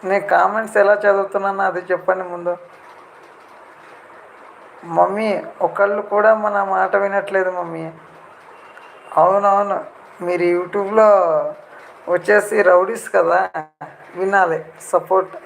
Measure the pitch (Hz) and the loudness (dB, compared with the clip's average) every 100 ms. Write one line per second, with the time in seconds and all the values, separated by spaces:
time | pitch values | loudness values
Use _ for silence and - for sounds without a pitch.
0 | 190 196 180 175 190 214 220 208 202 208 | 0 -2 2 2 2 0 -2 2 4 4
1 | 208 196 196 202 196 196 196 180 175 180 | 4 2 0 -4 -4 -2 -2 -4 -4 -4
2 | 180 185 180 175 175 175 - - - - | -2 -4 -4 -8 -8 -8 -12 -20 -20 -20
3 | - - - - - - - - - - | -20 -20 -20 -20 -20 -20 -20 -20 -20 -20
4 | - - - - - - - - 170 165 | -20 -20 -20 -20 -20 -20 -20 -20 -6 0
5 | 180 196 220 190 - - 175 - 202 202 | 0 0 -2 -4 -6 -4 -4 0 0 0
6 | 208 208 214 220 208 202 196 190 190 202 | -2 2 4 2 0 -2 -2 -2 0 0
7 | 196 196 196 190 185 180 170 165 160 160 | 0 -4 -2 -2 -2 -4 -8 -10 -12 -14
8 | - - - - - - - - - - | -20 -20 -20 -20 -20 -20 -20 -20 -20 -20
9 | - - 170 196 202 196 202 190 - - | -6 2 4 4 2 0 0 -4 -8 -20
10 | - - 175 180 175 175 180 202 196 220 | -20 -10 -4 -2 0 0 -2 -4 -2 4
11 | 214 202 175 156 147 151 - - - - | 6 6 4 0 -2 -10 -20 -20 -20 -18
12 | - 175 165 208 202 220 185 180 190 226 | -4 -4 2 0 2 2 4 4 2 -4
13 | - 196 170 175 185 170 156 _ 156 - | -4 0 2 0 -2 -6 -12 _ -20 -20
14 | - 175 190 196 180 160 160 - - 175 | -18 -6 0 2 2 -2 -8 -18 -2 -2
15 | 165 190 185 - | 2 0 0 -10